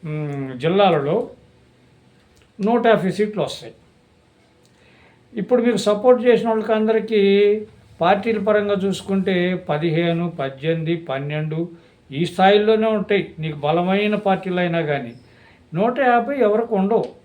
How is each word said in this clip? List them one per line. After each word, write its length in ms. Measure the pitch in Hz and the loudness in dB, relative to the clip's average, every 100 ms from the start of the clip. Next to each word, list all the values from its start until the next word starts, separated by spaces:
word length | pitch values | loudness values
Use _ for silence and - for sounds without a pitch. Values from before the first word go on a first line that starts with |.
మ్, 540 | 170 151 151 143 135 127 | -8 -8 -8 -8 -8 -4
జిల్లాలలో 720 | 151 190 202 160 139 190 - - _ _ _ _ _ _ _ _ _ _ _ _ | -2 2 4 2 0 -2 -4 -12 _ _ _ _ _ _ _ _ _ _ _ _
నూట 280 | 202 240 233 | 0 2 4
యాభై 240 | 208 180 | 2 2
సీట్లు 320 | 180 208 214 | -2 -4 -2
వస్తాయి. 320 | 143 - 113 - _ _ _ _ _ _ _ _ _ _ _ _ _ _ _ | -6 -8 -16 -20 _ _ _ _ _ _ _ _ _ _ _ _ _ _ _
ఇప్పుడు 280 | - 185 247 | -10 0 2
మీకు 140 | 233 208 | 2 0
సపోర్ట్ 440 | 208 202 247 247 247 | 0 0 4 4 4
చేసిన 220 | 226 226 | 2 2
వాళ్ళకి 240 | 220 214 | -2 0
అందరికీ 480 | 220 220 220 220 220 196 196 208 214 214 - _ - | 0 2 0 0 2 4 4 4 2 -4 -18 _ -2
పార్టీల 380 | 165 202 226 214 | 2 2 0 -2
పరంగా 360 | 196 208 202 | 0 0 0
చూసుకుంటే 800 | 202 196 190 - 196 190 185 180 180 185 | -2 -2 -4 -2 -2 0 0 0 -4 -4
పదిహేను, 640 | 151 165 156 170 165 170 | -4 -2 0 0 0 -4
పద్దెనిమిది, 680 | 165 135 135 151 165 160 170 | -4 -8 -6 -4 -4 -2 -6
పన్నెండు 760 | 170 135 143 151 156 156 175 - - _ _ | -4 -6 -6 -6 -6 -6 -8 -10 -20 _ _
ఈ 160 | 135 170 | -4 -4
స్థాయిల్లోనే 600 | - 190 208 208 220 220 | 2 4 6 4 2 2
ఉంటాయి. 480 | 220 185 202 165 - | 0 0 -2 -2 -8
నీకు 180 | 156 147 | -8 -6
బలమైన 580 | 143 165 180 196 208 | -2 0 0 0 0
పార్టీలు 460 | 208 202 190 190 180 | -2 0 -2 -2 -2
అయినా 200 | 175 170 | -2 -2
కానీ 340 | 156 143 123 120 - - - _ _ | -2 -4 -6 -14 -20 -20 -20 _ _
నూట 240 | 156 220 247 | -2 -2 2
యాభై 360 | 254 240 220 285 | 2 2 0 0
ఎవరికి 380 | 214 214 226 | 2 2 0
ఉండవు. 300 | 208 196 220 - - | 0 2 0 -2 -10